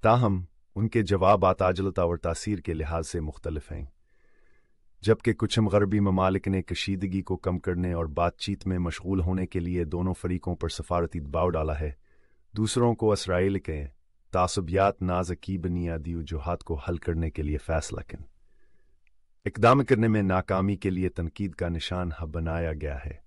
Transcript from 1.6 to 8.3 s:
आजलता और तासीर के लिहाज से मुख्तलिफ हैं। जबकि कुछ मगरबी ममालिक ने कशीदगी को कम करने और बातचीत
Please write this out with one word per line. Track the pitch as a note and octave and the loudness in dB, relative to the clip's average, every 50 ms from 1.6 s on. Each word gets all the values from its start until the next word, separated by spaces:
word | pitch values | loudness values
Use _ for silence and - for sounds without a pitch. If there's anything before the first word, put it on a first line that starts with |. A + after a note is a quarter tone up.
आजलता | F#2+ F#2 F#2 E2+ G2 G2 F2+ - F2+ | 2 2 2 2 -2 -2 0 0 0
और | E2+ F2 E2+ | 2 0 0
तासीर | - F2 E2 - - G#2+ G#2 F#2 | -2 -4 -4 -4 -2 -4 -4 -4
के | - - E2 | -2 -6 -4
लिहाज | D#2+ D#2 D2 E2 E2 D#2+ | -4 -4 -2 -2 -4 -4
से | - - F2 | -4 -6 -6
मुख्तलिफ | D#2 D2+ - - - E2 D#2+ D#2 - - | -6 -6 -8 -8 -8 -8 -8 -8 -8 -10
हैं। | D#2 - - - - _ _ _ _ _ _ _ - _ - _ - _ _ _ _ _ _ _ _ - | -12 -12 -12 -12 -16 _ _ _ _ _ _ _ -20 _ -20 _ -20 _ _ _ _ _ _ _ _ -4
जबकि | - G#2 A2 - - A#2 | 2 2 2 4 4 0
कुछ | G#2 - A2+ G#2 - A#2 | 0 2 0 0 2 2
मगरबी | A2 G2+ G2+ G#2 G2+ G2 G2+ G#2+ | 2 6 6 4 4 4 4 2
ममालिक | G2+ G2 F#2 F#2+ F#2+ F#2+ F#2+ F#2+ - G2 | 4 4 4 4 4 4 2 2 0 0
ने | F#2+ F#2+ | 0 0
कशीदगी | F2+ - F2+ - - - G2 F#2 F#2+ F#2+ F2+ G2 | -2 -4 -6 -6 -2 -4 -2 -2 -2 -2 -2 -4
को | F#2 - F#2 | -2 -2 -6
कम | F2 - F#2+ F2+ F2 | -2 -2 -2 -2 -2
करने | - F#2+ F2+ F2 F2+ F2+ F2 | -2 -2 -2 -2 -2 -2 -2
और | E2+ E2 D#2 | -2 -4 -4
बातचीत | D2 E2+ E2+ F2 | -2 0 0 0